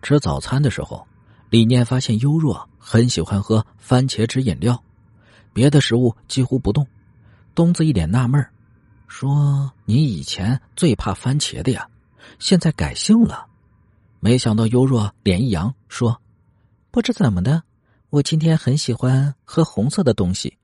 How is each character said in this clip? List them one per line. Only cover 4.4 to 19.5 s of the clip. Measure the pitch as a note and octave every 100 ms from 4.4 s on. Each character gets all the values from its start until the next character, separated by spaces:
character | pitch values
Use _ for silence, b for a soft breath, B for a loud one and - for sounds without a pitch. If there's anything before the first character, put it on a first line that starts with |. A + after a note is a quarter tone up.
饮 | C3 E2
料， | A#2 A#2+ _ _ _ _ b b b
别 | - C3+
的 | C#3+
食 | - A#2+
物 | B2+ - _
几 | -
乎 | B2 C3
不 | A#2
动。 | B2 C#3 _ _ _ b b b -
东 | E3+
子 | F3 D#3+
一 |
脸 | A#2 D#2+
纳 | A2+ A#2+
闷 | C#3
儿， | C3 _ _ _ _ _ _
说 | - C3+ C#3+ C#3+ C#3 C3+ _ -
：“你 | A2+
以 | D3+ F2
前 | C2+ - F#2+ - _ -
最 | E3+ G#2+
怕 | -
番 | F#2 B2 C#3+
茄 | - -
的 | -
呀， | A#2+ - _ _ B B B
现 | - F3+
在 | E3
改 | - -
性 | - - A3
了。” | A3+ - - _ _ _ _ _ _ _
没 | G2 B2
想 | A#2+ G#2+
到 | A2
优 | B2 C3+
若 | B2 G#2 _
脸 | G#2+ F2+
一 | B2+
扬， | F2+ G2 - _
说 | - A#2 A#2 _ _ _ _ _ _ _
：“不 | -
知 | A3+
怎 | A#3 D3
么 | F#2
的， | G2 D#3+ - _ _ _ _
我 | C#3+
今 | C#3 D#3+
天 | D#3+ D#3+
很 | - D3+
喜 | -
欢 | A#2 B2+ C3 C#3+ C#3
喝 | -